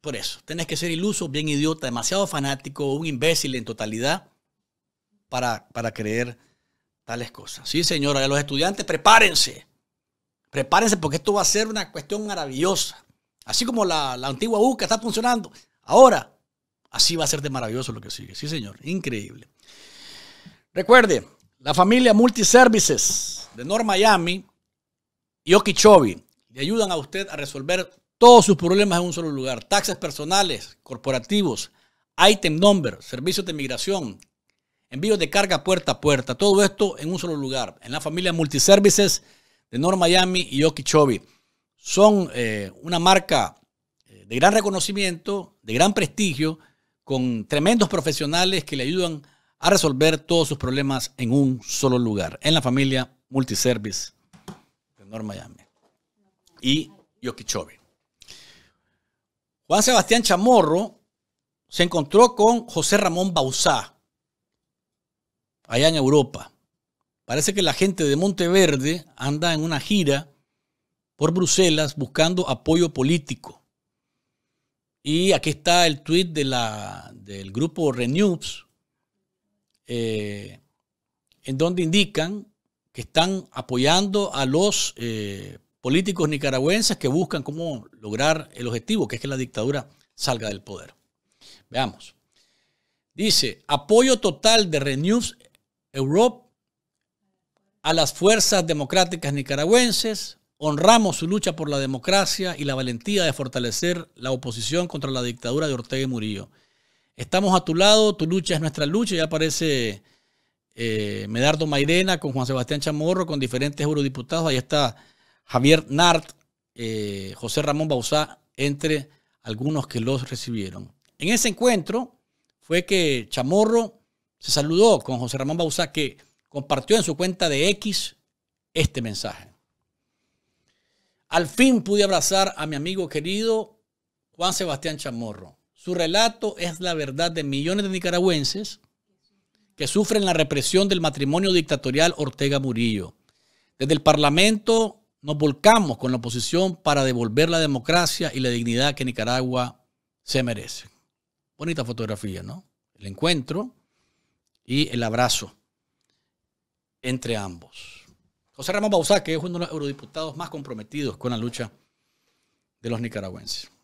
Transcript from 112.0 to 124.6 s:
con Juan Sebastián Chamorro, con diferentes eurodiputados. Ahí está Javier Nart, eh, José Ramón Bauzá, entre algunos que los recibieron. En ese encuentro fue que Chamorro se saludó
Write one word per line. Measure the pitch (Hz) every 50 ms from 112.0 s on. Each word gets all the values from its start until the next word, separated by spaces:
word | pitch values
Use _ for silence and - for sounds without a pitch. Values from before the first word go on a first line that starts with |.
| 190 190 185 165
con | - 151 131
Juan | 135 127
Sebastián | 123 135 131 123 - 151 147
Chamorro, | 143 160 151 147 151 165 185 185 185
con | 160 156 143
diferentes | 135 120 123 127 135 147 143 - 151
eurodiputados. | 147 156 147 143 135 131 135 123 _ - 165 165 160
Ahí | 135
está | 127 123 _ - 147 143 120 113 - _ _ _ _ _ _ _ _ _
Javier | _ - 123 127 139 156 156 - 110
Nart, | 135 147 170 175 170 165 156 - - _ _ _ _ _ _ _ _
eh, | - 117 113 113 110 104 104 101 98 98 95 98
José | - - 113 - - 147
Ramón | 147 143 151 156
Bauzá, | 156 147 127 117 - - 151 151 - - _ _ _ _
entre | - 135 143 143 143 - 160 156 147 139 _ _ _ _ _ _ _ _
algunos | 117 110 107 127 143 156 147 131
que | - - 123
los | 113 123 135 131 127 -
recibieron. | 131 117 - - 117 110 101 92 90 98 101 90 _ _ _ _ _ _
En | - 175
ese | 226 233 - 240
encuentro | 196 - - 247 240 202 156 - 196 233 254 247 _ _ _ _ _ _ _ _ _ _
fue | _ _ 165 175 175
que | - 202 190 175 156 139 123 110 101
Chamorro | - - 123 135 170 202 214 220 226 233 226 220 - _ _ _ _ _ _ _ _ _
se | - -
saludó | 139 147